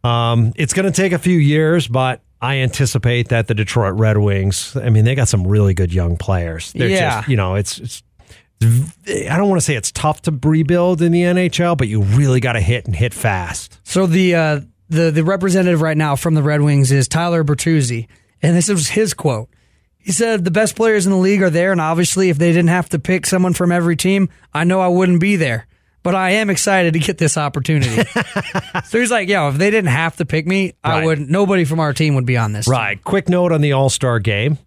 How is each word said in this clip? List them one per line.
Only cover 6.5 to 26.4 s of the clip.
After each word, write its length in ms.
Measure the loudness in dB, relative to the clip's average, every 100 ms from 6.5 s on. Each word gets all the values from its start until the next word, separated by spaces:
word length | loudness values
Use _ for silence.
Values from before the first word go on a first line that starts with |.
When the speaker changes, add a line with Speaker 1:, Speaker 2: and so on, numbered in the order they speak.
| -8 -12
Speaker 1:
They're 140 | -4 -2
Speaker 2:
Yeah. 280 | 0 0 -4
Speaker 1:
just, 100 | -2
you 60 | -2
know, 200 | 0 -2
it's, 220 | -4 -8
it's, 240 | -12 -16 _ _ _ -20 _ _
I 760 | 2 2 -2 -10 -8 -6 -2 0
don't 120 | 2
wanna 120 | 0
say 140 | 0 -4
it's 160 | -6
tough 300 | -4 -4 -2
to 80 | -4 -2
rebuild 600 | 0 2 2 2 2 2
in 100 | 2
the 120 | 2
N 140 | 2 0
H 220 | 0 0
L, 160 | 0 0
but 120 | 0
you 140 | 0
really 380 | 2 2 2 2
gotta 220 | 0 0
hit 240 | 0 -2 -4
and 100 | -2
hit 180 | -2
fast. 680 | -2 -2 -2 -4 -10 -14 -20
Speaker 2:
So 220 | -6 -2 2
the, 300 | 2 2 2
uh, 240 | 0 -2 -6 _ _
the, 220 | 0 2
the 120 | 2
representative 580 | 0 0 0 2 2 2
right 160 | 2 0
now 180 | 0 0
from 180 | 0
the 100 | 2
Red 180 | 2 2
Wings 300 | 2 2 4
is 160 | 2 0
Tyler 360 | -2 0 0
Bertuzzi, 640 | 0 0 0 0 0 -4 -10 _ _ _
and 140 | 0 2
this 140 | 0
was 180 | -2 0
his 240 | 0 -2
quote. 360 | -2 -2 -4 -8 _ _ _ _ _
He 100 | -6
said, 320 | -2 0 0 0
"The 40 |
best 240 | 0 0 0
players 300 | 2 2 2
in 60 |
the 60 | 2
league 260 | 2 2
are 60 | 2
there, 220 | 2 0
and 60 | 0
obviously 480 | 0 0 0 0 0
if 80 | 2
they 120 | 2
didn't 180 | 4 2
have 200 | 0 -2
to 100 | -6
pick 260 | -2 -4 -2
someone 280 | 0 0
from 180 | 0 0
every 240 | 0 0 0
team, 320 | 0 0 -2 -6 _
I 100 | -2
know 160 | 0 2
I 80 | 2
wouldn't 320 | 2 2 2
be 160 | 2 0
there. 320 | 0 -2 -8 _ _ _
But 140 | -2 0
I 160 | 0
am 180 | 0